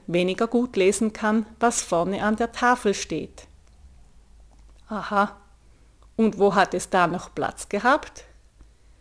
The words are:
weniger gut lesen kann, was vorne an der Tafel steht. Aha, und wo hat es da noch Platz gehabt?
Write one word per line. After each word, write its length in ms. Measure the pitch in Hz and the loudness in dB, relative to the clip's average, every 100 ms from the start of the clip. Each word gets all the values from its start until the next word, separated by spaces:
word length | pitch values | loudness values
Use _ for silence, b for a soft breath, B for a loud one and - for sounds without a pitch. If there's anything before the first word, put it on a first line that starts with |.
| - | -4
weniger 400 | 170 180 185 226 | 0 0 0 0
gut 300 | 233 247 - | 0 0 2
lesen 360 | 185 208 220 | 2 2 -2
kann, 340 | - 214 220 214 - | -2 0 0 -2 0
was 240 | 240 - | 0 0
vorne 400 | - 170 170 190 | -2 -2 0 -2
an 140 | 208 214 | -2 -2
der 160 | 233 | -4
Tafel 420 | - 247 247 214 | 0 0 2 0
steht. 520 | 196 - 160 135 - - - - - - - - - - - - - - - - | -2 -4 -8 -8 -16 -20 -20 -20 -20 -20 -20 -20 -20 -20 -20 -20 -20 -20 -20 -12
Aha, 480 | 214 165 208 208 - - _ _ - _ _ - - | -10 -4 0 0 -2 -20 _ _ -20 _ _ -14 0
und 220 | 220 196 | 0 4
wo 160 | 202 | 2
hat 200 | 190 180 | 4 2
es 160 | 180 - | 0 -2
da 160 | 190 175 | 2 2
noch 280 | 180 - | 0 -8
Platz 340 | - - - - | -6 -6 -6 -6
gehabt? 560 | 202 240 302 - - - - _ _ - _ - - | -2 2 2 0 -20 -20 -20 _ _ -20 _ -20 -20